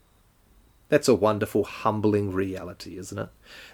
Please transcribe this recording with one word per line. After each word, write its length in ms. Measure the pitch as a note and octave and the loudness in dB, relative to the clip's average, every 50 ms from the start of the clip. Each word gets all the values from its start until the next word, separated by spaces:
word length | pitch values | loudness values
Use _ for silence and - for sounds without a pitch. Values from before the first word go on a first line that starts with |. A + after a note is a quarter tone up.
| _ _ _ _ _ _ _ _ _ _ _ _ _ _ _ _ _ _ | _ _ _ _ _ _ _ _ _ _ _ _ _ _ _ _ _ _
That's 200 | D3+ C#3+ - - | 2 2 4 4
a 60 | A#2+ | 4
wonderful, 500 | F2+ G2 G#2+ G#2+ G2+ G#2 - - - - | 4 4 2 2 0 -2 0 0 0 0
humbling 680 | - - - - A2+ G#2+ G#2+ G#2 G#2+ G2+ G#2 G#2 G2 F#2 | 0 -4 -2 -2 0 0 2 2 2 2 2 0 0 -2
reality, 680 | F#2+ G2 F#2+ F#2 F2+ F2 F2 F2 - - G2 E2+ F#2 | -2 -2 -2 -4 -8 -10 -12 -14 -14 -16 -14 -12 -12
isn't 200 | F#2 - G2+ G#2 | -12 -10 -10 -10
it? 120 | A2+ - - _ _ - - - - - | -10 -10 -12 _ _ -20 -20 -20 -20 -20